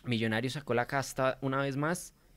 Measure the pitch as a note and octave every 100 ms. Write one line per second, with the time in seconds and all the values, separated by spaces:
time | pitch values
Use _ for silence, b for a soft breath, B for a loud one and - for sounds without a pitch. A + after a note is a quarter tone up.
0 | - A2+ A2+ A2 B2+ C#3 - A#2 B2 C#3
1 | B2+ - C3 - C3+ C3+ C#3 C3+ D3 F3+
2 | - - _